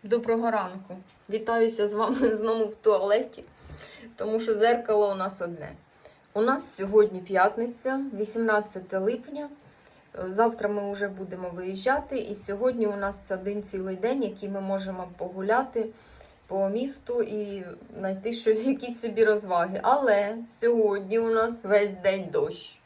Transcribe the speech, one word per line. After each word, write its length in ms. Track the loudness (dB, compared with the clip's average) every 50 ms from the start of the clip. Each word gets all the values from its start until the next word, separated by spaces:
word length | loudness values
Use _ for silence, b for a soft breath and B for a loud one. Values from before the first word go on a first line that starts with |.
| 0
Доброго 480 | 0 0 0 2 2 0 2 2 2
ранку. 440 | 0 0 -2 -2 -8 -12 -14 -14 -16 -16 -16 _ _ _ _ -6
Вітаюся 580 | -4 -4 0 2 4 4 4 4 4 0 0
з 60 | 0 2
вами 400 | 0 2 2 2 4 4 2 2
<laughs> 0 |
знову 320 | 2 0 0 2 2 0
в 100 | -2 -2
туалеті, 680 | 0 4 4 4 4 4 4 4 2 2 -2 -10 -16 -18 -18 B B B B B B B B B B B B -10
тому 240 | -6 -4 -2 0 0
що 160 | 0 0 2
зеркало 560 | 4 6 6 4 4 2 2 4 4 4 4
у 40 | 2
нас 260 | -2 -4 -4 -4 -6
одне. 340 | -6 -6 -6 -10 -12 -14 -14 -18 _ B B B B B B B B _ _
У 80 | 2
нас 340 | 2 2 2 0 -2 -8 -6
сьогодні 440 | -6 -4 4 6 6 6 6 2 -8
п'ятниця, 800 | -8 0 4 4 4 4 4 0 -4 -4 -6 -6 -4 -2 -2 -2 -4 -6 -4
вісімнадцяте 840 | -4 -4 -4 -2 0 2 2 2 2 0 -2 -10 -12 -10 -6 -4
липня. 520 | 0 0 0 -2 -2 -8 -12 -10 -10 -10 -12 -14 B B B B B B B B B B B -12 -10 -8
Завтра 420 | -4 2 2 2 2 2 -2 -4 -4
ми 220 | -2 -4 -4 -6
вже 160 | -4 -4 -6
будемо 420 | -6 -6 -10 -10 -10 -10 -10 -8 -10
виїжджати, 680 | -8 -8 -8 -8 -6 -2 0 0 0 0 -2 -4 -6
і 180 | -6 -6 -6 -10
сьогодні 520 | -10 -6 -8 -6 0 0 -2 0 0 -2
у 80 | -2 0
нас 360 | -2 -4 -6 -6 -8 -8 -8
один 320 | -8 -6 -4 -6 -6 -6 -8
цілий 320 | -8 -8 -6 -6 -6 -6
день, 280 | -2 -2 -2 0 0 -2
який 260 | -4 -4 -8 -8 -6
ми 120 | -6 -6
можемо 460 | -4 -2 -4 -4 -4 -6 -8 -8 -10 -12 -10
погуляти 720 | -8 -8 -8 -6 -6 0 2 2 2 2 0 -4 -4 -4 -4 B B B B B B B B B B _
по 220 | -6 -2 0 0 0
місту 520 | 0 -2 -2 -4 -6 -8 -8 -4 -2 -2 -2
і 400 | -2 -2 -6 -6 -6 -8 -10 -10 -12 -14 -16 -18 -16 -10 -6
знайти 320 | -4 -4 -4 -4 -4 -4
щось, 340 | -4 0 2 2 2 4 4
<laughs> 0 |
якісь 360 | 2 0 0 -2 -6 -6 -6
собі 220 | -6 -4 2 4 4
розваги. 560 | 4 4 2 0 0 2 2 2 0 -2 0 2
Але 540 | 4 4 4 6 4 4 4 4 0 -4 -8 -10
сьогодні 720 | -14 -10 0 2 4 4 6 4 4 2 0 -2 0 0 0
у 100 | 2 2
нас 360 | 2 2 2 0 -2 -6 0
весь 280 | 4 4 4 4 4 -2
день 340 | 0 0 0 0 0 -4 -2
дощ. 480 | 0 0 0 0 -4 -10 -14 -18 -20 _ _